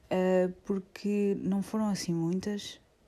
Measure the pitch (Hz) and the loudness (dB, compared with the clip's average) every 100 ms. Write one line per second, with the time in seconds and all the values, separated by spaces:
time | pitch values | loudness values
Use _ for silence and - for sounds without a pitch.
0 | - 185 185 185 180 180 - 196 190 - | -4 0 4 4 4 0 -4 -6 -6 -8
1 | 202 208 202 196 - 196 190 220 214 185 | -2 0 2 0 0 -2 -2 -2 0 -2
2 | - 170 165 185 208 208 - - _ _ | -2 0 0 -2 -4 -6 -8 -16 _ _